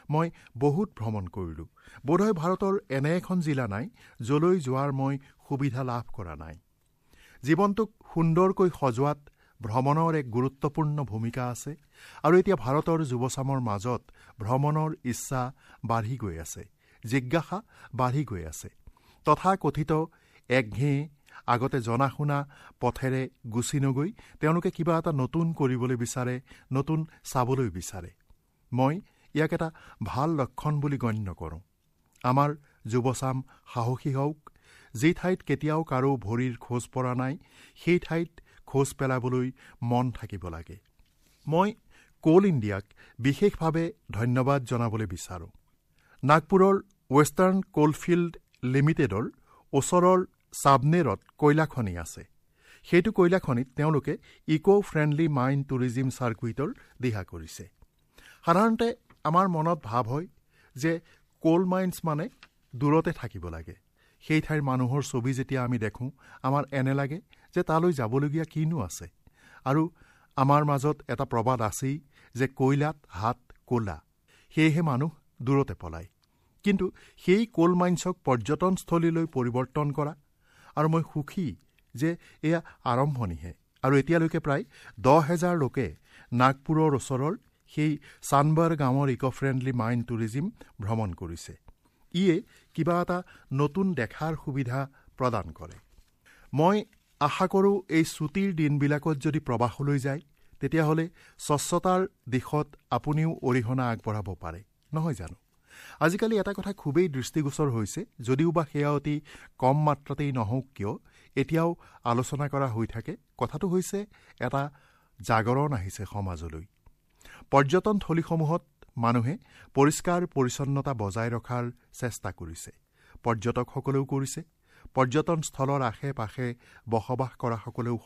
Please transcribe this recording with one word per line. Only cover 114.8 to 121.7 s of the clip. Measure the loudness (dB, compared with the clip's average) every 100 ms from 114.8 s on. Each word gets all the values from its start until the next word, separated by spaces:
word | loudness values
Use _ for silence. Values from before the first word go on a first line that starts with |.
| _ _ _ _
জাগৰণ | 0 0 2 2 0
আহিছে | -2 -6 -10
সমাজলৈ। | -10 -6 -6 -6 -10 -12 -16 _ -20 _ _ _ -20 -20 2
পৰ্যটন | 4 6 2 2 -2
থলীসমূহত | 0 -2 0 -2 0 -2 -6 _ -16 -2
মানুহে | 2 2 0 -4 -10 -20 -6
পৰিষ্কাৰ | 4 4 4 0 0 0
পৰিচ্ছন্নতা | 0 -2 -2 -2 -2 -2
বজাই | -2 -4 -2 -4
ৰখাৰ | -4 -6 -6 -6